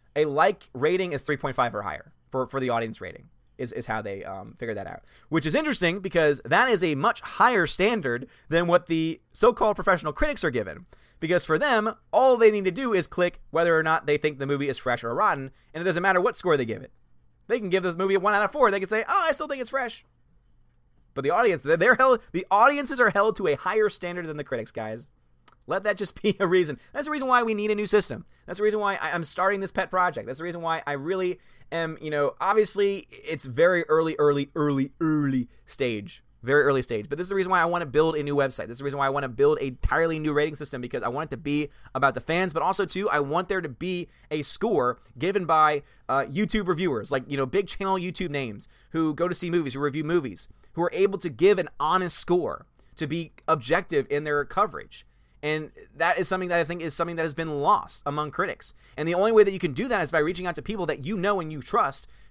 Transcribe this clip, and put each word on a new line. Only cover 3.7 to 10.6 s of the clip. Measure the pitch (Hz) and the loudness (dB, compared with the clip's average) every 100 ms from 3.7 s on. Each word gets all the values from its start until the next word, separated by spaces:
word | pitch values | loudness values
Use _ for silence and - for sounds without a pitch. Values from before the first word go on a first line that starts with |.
is | - 120 | -8 -6
how | 110 | -6
they, | 101 98 | -6 -10
um, | - 95 110 - | -10 -12 -16 -10
figure | 117 104 | -8 -8
that | 95 | -10
out. | - - - - | -14 -18 -20 -4
Which | 160 | -2
is | 156 262 | 0 0
interesting, | 311 240 175 196 | 0 0 0 -2
because | 185 175 151 139 | -2 2 2 2
that | - 175 254 | 0 2 4
is | 196 | 2
a | 170 | 0
much | 139 214 - | 0 0 -2
higher | - - 226 226 160 | -4 2 4 4 0
standard | - 202 226 135 120 - _ - | 0 0 0 -2 -4 -8 _ -2
than | 165 175 | 2 4
what | 175 170 | 2 2
the | 160 160 - _ | -2 -2 -6 _
so-called | - 226 233 220 | 2 4 4 2
professional | 202 196 175 156 | 2 2 0 -2
critics | - 202 190 | -2 -2 0
are | 165 | -2
given. | 120 | -2